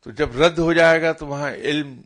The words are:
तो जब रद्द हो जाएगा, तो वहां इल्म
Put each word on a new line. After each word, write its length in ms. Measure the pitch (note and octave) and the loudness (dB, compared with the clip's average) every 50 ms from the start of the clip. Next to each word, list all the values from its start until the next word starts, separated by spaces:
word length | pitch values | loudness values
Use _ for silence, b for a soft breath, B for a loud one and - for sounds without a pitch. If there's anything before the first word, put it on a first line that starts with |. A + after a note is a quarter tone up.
| _ | _
तो 60 | B2+ | -16
जब 300 | A2 C#3 D3 C#3 A#2+ B2+ | -4 -4 -4 -4 0 2
रद्द 180 | D#3 F3 D#3+ E3+ | 2 2 2 2
हो 140 | E3 E3 E3 | 0 2 4
जाएगा, 400 | E3 E3 E3 E3 D#3+ D#3+ E3 D#3 | 6 6 6 4 4 2 -2 -4
तो 120 | D#3+ D#3 | -4 -8
वहां 280 | C#3+ C#3+ C#3+ D3 C#3 A#2 | -10 -8 -6 -6 -8 -8
इल्म 420 | - A2+ C#3+ D3 D3+ D3 C#3 C3 - - | -6 -4 -4 -2 -4 -4 -8 -12 -20 -20